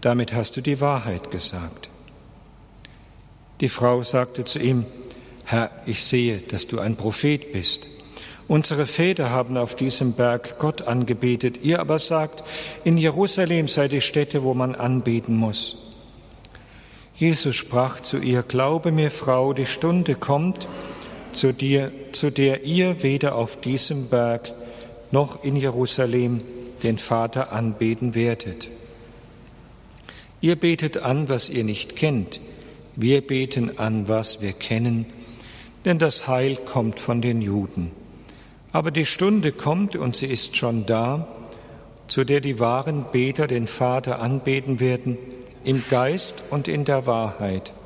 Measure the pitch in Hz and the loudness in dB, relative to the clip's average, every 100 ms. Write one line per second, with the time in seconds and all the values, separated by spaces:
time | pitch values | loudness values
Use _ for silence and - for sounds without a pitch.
0 | 123 120 117 117 110 - 131 139 143 139 | 4 2 2 0 -2 -2 -2 0 2 0
1 | 107 90 - 90 - 90 82 - - - | -2 -6 -6 0 0 0 -10 -12 -18 -20
2 | - - - - - - - - - - | -20 -20 -20 -20 -20 -20 -20 -20 -20 -20
3 | - - - - - - 131 - 123 123 | -20 -20 -20 -20 -20 -2 -2 2 4 4
4 | 120 135 123 - 123 - 123 127 117 - | 2 0 0 -4 -4 0 2 2 0 -8
5 | - - - - - 117 117 - - 110 | -18 -18 -20 -20 -2 0 0 -4 -6 -4
6 | - 127 120 104 - 104 - 117 101 113 | 0 2 2 -2 -4 -4 -4 -2 -2 -2
7 | 107 107 147 147 - 95 87 - - - | -2 0 0 0 -2 -4 -2 -2 -6 -20
8 | - - - - - 151 156 147 143 - | -20 -18 -18 -20 2 2 4 0 0 2
9 | 170 180 131 127 123 127 120 - 131 127 | 2 2 0 0 0 0 -2 0 -2 2
10 | 131 117 123 120 - - 151 156 - 123 | 0 4 2 2 -4 -4 -2 -2 -2 0
11 | 120 120 127 123 127 120 143 170 160 156 | 0 0 2 2 0 -2 0 0 2 2
12 | - 160 156 - - - - - - 165 | 4 2 0 -6 -14 -12 -12 -4 2 4
13 | 160 147 196 - 175 170 151 - 143 139 | 4 4 2 2 2 2 2 2 2 2
14 | 120 156 147 151 131 127 127 127 120 127 | 2 2 0 0 0 2 0 0 0 2
15 | 120 117 113 113 113 104 - - - - | 2 0 2 2 2 0 -4 -8 -16 -20
16 | - - - - - - - - - - | -20 -20 -20 -20 -20 -20 -20 -20 -20 -20
17 | - - 165 156 143 123 - 123 127 127 | -20 0 2 4 2 -2 0 2 2 0
18 | - 135 - 123 120 127 135 160 165 156 | -4 -2 2 2 2 2 2 2 2 2
19 | 151 - - 127 131 131 131 - 165 175 | 2 0 0 2 2 0 -2 0 2 2
20 | 175 143 - 143 170 185 - - - - | 2 -2 0 0 2 -4 -8 -12 -12 -14
21 | - - - - 135 127 139 139 135 - | -14 -16 -8 0 2 2 2 2 2 -6
22 | - - 147 139 135 135 139 175 185 175 | -4 0 0 4 4 4 0 2 2 2
23 | 135 139 143 117 117 - 123 131 - 147 | 0 2 0 0 -2 -4 -2 0 2 0
24 | 123 123 120 117 - - - - - - | 0 2 2 0 -6 -14 -16 -16 -18 -20
25 | - 135 143 - 143 143 135 123 127 - | 0 2 2 -2 -2 0 0 0 0 2
26 | 127 123 123 120 - - - - 113 113 | 2 2 2 0 -4 -14 -16 -4 -2 -2
27 | - 117 113 127 135 107 113 104 113 113 | 0 0 0 -2 -2 -2 -2 0 0 0
28 | 123 113 117 113 - 92 - - - - | 0 0 0 0 -6 -10 -12 -14 -20 -20
29 | - - - - - - - - - - | -20 -20 -20 -20 -20 -20 -20 -20 -20 -20
30 | - - - - 160 170 170 165 156 - | -20 -20 -20 -2 2 4 4 2 0 -2
31 | 127 135 147 131 - 123 110 104 - - | 0 0 2 0 0 0 -2 -2 -6 0
32 | 156 131 92 - - - - - - - | 2 2 -2 -8 -14 -18 -18 -20 -16 -2
33 | 113 139 139 135 131 131 117 - 107 110 | 4 4 4 -2 0 0 -2 0 0 0
34 | 101 110 110 - 101 95 - 113 120 117 | 2 0 2 -2 -4 -6 -2 0 2 0
35 | 113 - - - - - - - - 170 | -2 -10 -18 -18 -18 -20 -20 -4 2 4
36 | 160 - - 127 139 135 - 135 113 107 | 4 2 2 2 2 0 -2 0 0 -2
37 | - 120 120 117 104 101 95 - 85 - | -2 0 2 0 2 0 0 -4 -6 -8
38 | - - - - - - - 160 160 151 | -20 -20 -20 -20 -20 -20 -4 -2 0 0
39 | 151 - 190 208 156 135 143 165 202 - | -2 2 2 4 2 0 -2 0 0 -2
40 | 123 117 135 123 - - 123 117 101 113 | -2 -2 -2 -2 -2 -2 0 -2 0 0
41 | 117 147 165 - - - - - - - | 2 -2 -6 -12 -18 -18 -20 -20 -20 -20
42 | - - 127 143 139 123 117 123 135 151 | -6 -2 2 2 2 2 2 2 0 -4
43 | 123 123 131 135 151 123 113 - 123 127 | 0 2 2 0 0 0 -2 0 2 2
44 | 127 127 117 135 135 135 135 127 127 123 | -2 -2 -2 -2 0 -2 0 0 2 2
45 | 127 123 - - - - - 131 120 127 | -2 -4 -8 -16 -18 -10 -2 0 2 2
46 | 131 180 - - - 143 139 151 143 139 | 4 2 -2 -4 -6 -4 -2 -2 2 0
47 | 131 117 110 98 101 95 - - | 2 0 0 -2 -2 -4 -6 -18